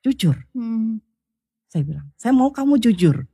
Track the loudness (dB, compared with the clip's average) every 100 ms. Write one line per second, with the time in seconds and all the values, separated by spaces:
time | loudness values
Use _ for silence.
0 | -2 0 0 -2 -6 -10 -6 -4 -4 -6
1 | _ _ _ _ _ _ _ -6 -6 -8
2 | -14 _ 0 2 2 0 0 2 2 4
3 | 2 2 -6